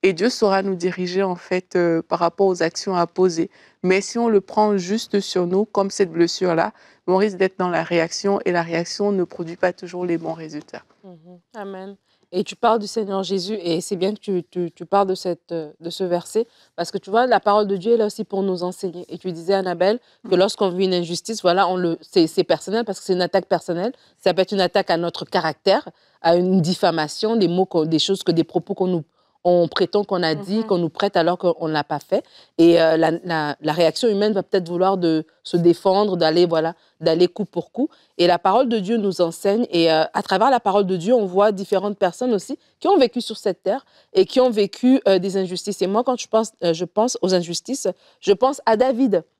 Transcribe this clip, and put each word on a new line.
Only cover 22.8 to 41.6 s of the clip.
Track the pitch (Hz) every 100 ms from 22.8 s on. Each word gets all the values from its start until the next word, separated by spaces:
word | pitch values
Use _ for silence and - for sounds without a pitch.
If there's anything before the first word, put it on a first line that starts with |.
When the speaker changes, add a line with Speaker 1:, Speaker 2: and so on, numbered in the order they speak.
Speaker 2:
parce | 233 185
que | -
c'est |
une | 180
attaque | 180 196 180
personnelle. | 175 - 170 202 - _ _
Ça | -
peut | 180
être | 185
une | 202
attaque | 180 208 190
à | 170
notre | 170 -
caractère, | 175 185 160 151 - 190 - _ _ _
à | 165 175
une | 180 190
diffamation, | 160 180 185 165 151 - 214
des | 233 175
mots | 175 185
qu'on, | 170
des | 156 160
choses | - 196
que, | -
des | 165
propos | 160 180 -
qu'on | 202 185
nous, | 180 147 _ _ _
on | 180 175 170
prétend | - 180 208
qu'on | 202 190
a | 170
dit, | 156 - 214
Speaker 1:
Mhm. |
Speaker 2:
qu'on | 220 185
nous | 165
prête | - 202 190
alors | 165 180
qu'on | 180 165 165
ne |
l'a | 156
pas | 143 147
fait. | - 208 - - _ -
Et, | 170 170
euh, | 165 160
la, | 160 165
la, | 180 160 147 143
la | 151
réaction | 156 165 - 247
humaine | 202 214
va | 196
peut-être | 180 196 170
vouloir | 175 185 196
de | 175 160 156 _
se | - 175
défendre, | 170 170 196 190 208 185
d'aller, | 160 160
voilà, | 175 160 160 175 _ _
d'aller | 165 165 175
coup | - 202
pour | - -
coup. | - 285 _ _ -
Et | 175
la | 175
parole | 196 208 262
de | 226
Dieu | 185 233
nous | 202 180
enseigne. | 170 170 196 208 247
Et, | 175 165
euh, | 160 156
à | -
travers | 160 190 233
la | 247
parole | 208 196
de | 190 185
Dieu, | 170
on | 247
voit | 196 180 208
différentes | 196